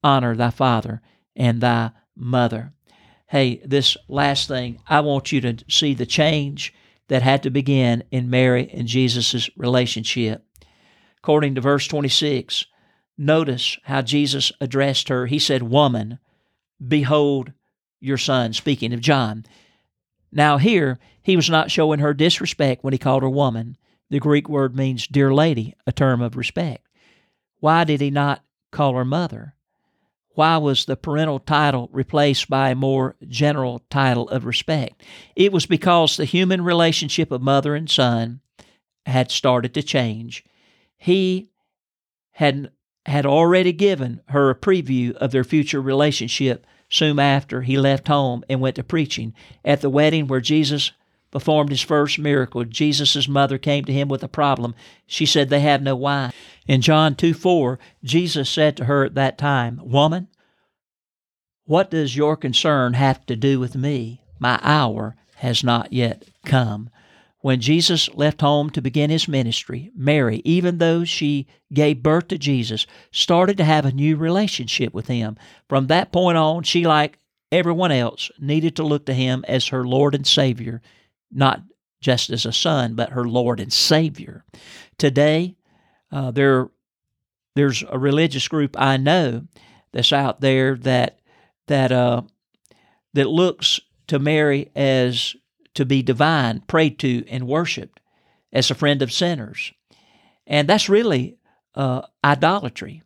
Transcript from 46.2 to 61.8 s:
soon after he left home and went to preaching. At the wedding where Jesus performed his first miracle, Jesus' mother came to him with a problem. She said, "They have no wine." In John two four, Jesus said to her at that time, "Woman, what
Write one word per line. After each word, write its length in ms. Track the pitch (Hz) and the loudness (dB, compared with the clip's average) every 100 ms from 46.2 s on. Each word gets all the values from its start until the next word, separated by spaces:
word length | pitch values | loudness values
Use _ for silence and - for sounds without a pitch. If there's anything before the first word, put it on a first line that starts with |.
| 113 - 135 120 _ _ _ | -6 -2 -2 -2 _ _ _
soon 300 | - 156 147 | 0 2 2
after 420 | 139 139 135 123 | 2 2 -2 -6
he 160 | 127 135 | -2 2
left 320 | 139 135 - | 2 2 0
home 340 | 147 135 120 - | 0 0 -4 -6
and 140 | 131 | -2
went 140 | 131 131 | -2 -4
to 60 | |
preaching. 520 | 123 165 143 - 113 - - - - | -4 -2 -2 -6 -10 -12 -20 -8 -2
At 160 | 143 | 0
the 80 | 139 | 2
wedding 380 | 139 151 156 143 | 2 2 2 0
where 120 | 131 | -2
Jesus 520 | 127 151 143 147 - _ _ _ _ | 2 2 2 -2 -4 _ _ _ _
performed 400 | 139 - 151 147 | -6 0 2 2
his 120 | 135 | -2
first 360 | - 147 143 - | 0 0 2 0
miracle, 460 | 151 143 123 123 | 0 0 0 -4
Jesus' 640 | 117 110 151 143 143 147 135 | -6 0 0 2 2 0 0
mother 300 | 139 139 135 | 2 2 0
came 280 | - 143 135 | -2 -2 0
to 60 | |
him 160 | 135 139 | -2 -2
with 140 | 135 | -4
a 60 | - | -6
problem. 460 | - 143 127 120 117 - _ _ | -2 0 0 -4 -8 -20 _ _
She 180 | - | -2
said, 240 | 147 160 135 | 2 2 2
"They 120 | 143 | 2
have 200 | 147 143 | 2 2
no 160 | 139 131 | 0 -2
wine." 360 | 139 143 127 - - - - | -2 -2 -4 -10 -20 -16 0
In 160 | 135 | 2
John 340 | 120 156 156 139 | 4 4 4 2
two 160 | 170 | 0
four, 460 | 160 185 175 127 127 - _ | 2 2 2 2 -2 -12 _
Jesus 460 | 127 160 180 151 135 | -2 0 0 -2 -4
said 260 | - 151 147 | 2 2 2
to 80 | |
her 220 | 123 143 135 | 0 0 0
at 80 | |
that 240 | 135 135 - | 0 -2 -2
time, 420 | 147 139 120 123 | -2 0 -2 -6
"Woman, 460 | - 135 151 170 185 _ _ _ _ _ _ _ _ _ _ _ _ _ | -2 2 2 0 -8 _ _ _ _ _ _ _ _ _ _ _ _ _
what 260 | - 160 | -2 0